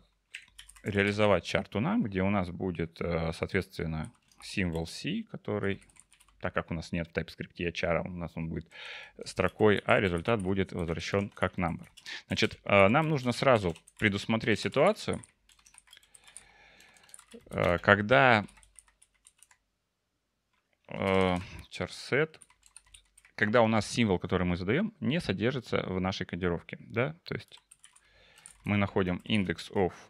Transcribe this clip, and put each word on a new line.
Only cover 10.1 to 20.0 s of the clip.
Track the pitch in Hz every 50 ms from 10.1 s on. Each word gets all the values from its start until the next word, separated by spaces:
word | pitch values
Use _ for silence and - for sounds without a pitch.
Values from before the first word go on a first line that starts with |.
| 87 85 82 - 117 110
будет | 92 92 98 95 95 -
возвращён | - 92 87 80 82 82 85 - - 98 101 101
как | - - - 90 - -
number. | 92 82 82 - - - _ - - - - - - -
Значит, | - - - 107 - - -
э, | - 101 98 98 98
нам | 117 147 160 156
нужно | 160 139 123 123 117
сразу | - - 139 127 110 98 87 80 - _ _ _ -
предусмотреть | 110 107 98 98 - - 113 110 - 123 107 -
ситуацию, | - 101 - 127 151 190 214 - - - 92 98 - - _ _ _ _ _ _ _ _ _ _ _ _ - - _ _ _ _ _ - - - - - _ - - - - - - - - - _ - - - - _ - - - -
э, | - - - 90 87 85
когда, | - - 104 101 104 104 127 139 135 127 117 107 95 - - - - _ _ _ _ _ _ _ _ _ _ _ _ _ _ _ _ _ _ _ _ _ _ _ _ _ _ _